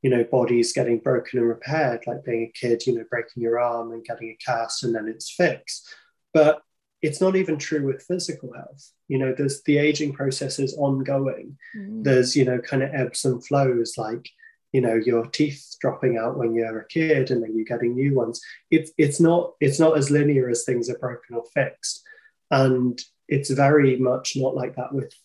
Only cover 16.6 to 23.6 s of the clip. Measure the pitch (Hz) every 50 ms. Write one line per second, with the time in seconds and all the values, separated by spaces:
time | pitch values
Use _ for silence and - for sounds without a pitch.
16.6 | 117 113 110 110 107 - - 165 160 160 156 139 127 123 131 120 113 110 110 113
17.6 | 110 - 127 117 120 120 123 127 135 143 139 131 120 113 120 - - - - -
18.6 | _ _ - 160 160 - - - 156 143 143 - 170 165 170 175 175 - - _
19.6 | 147 139 139 - 160 160 160 151 139 139 143 147 147 147 147 135 127 123 120 117
20.6 | - - 127 120 117 123 123 - - 127 120 - - _ 120 117 117 - _ 151
21.6 | 135 - - _ - - - - _ - - - _ _ _ _ _ _ - 135
22.6 | 135 135 131 127 123 127 120 - - _ _ _ _ _ 147 139 139 - 135 131